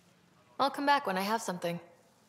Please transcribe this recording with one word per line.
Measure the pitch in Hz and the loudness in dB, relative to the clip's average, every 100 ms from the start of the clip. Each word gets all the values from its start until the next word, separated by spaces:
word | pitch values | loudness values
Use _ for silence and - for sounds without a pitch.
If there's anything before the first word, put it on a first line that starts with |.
| _ _ _ _ _ - | _ _ _ _ _ -2
I'll | 277 | -2
come | 277 285 | 2 2
back | 285 269 | 2 2
when | 190 | -2
I | |
have | 196 226 | 0 -2
something. | 214 175 175 175 - - _ _ | -2 -4 -4 -4 -8 -20 _ _